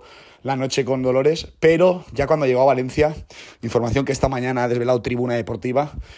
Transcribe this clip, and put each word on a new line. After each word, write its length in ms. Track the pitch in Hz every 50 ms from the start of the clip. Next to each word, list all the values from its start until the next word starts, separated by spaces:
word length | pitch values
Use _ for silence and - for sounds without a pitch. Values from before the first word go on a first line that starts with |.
| - - - - - - - _ -
la 120 | 131 135
noche 300 | 127 135 131 - 139 127
con 160 | 123 135 131 127
dolores, 460 | 127 123 131 135 151 165 165 - - - _
pero 460 | - 160 165 165 180 185 180 175 - - -
ya 120 | - 139
cuando 200 | 139 156 156 143
llegó 160 | 131 123 123
a 40 | 131
Valencia, 480 | 139 131 127 127 127 - 151 147 151 156 - - - - - - - - _
información 440 | - 113 - 117 117 117 110 139 135
que 80 | 143 135
esta 160 | - - 131
mañana 340 | 135 123 123 127 127 123 123
ha 60 | 120
desvelado 320 | 120 120 120 127 127 120
Tribuna 340 | - - 123 120 123 123 120
Deportiva, 560 | 120 107 - 117 107 - 127 120 135 151 151 - - - - -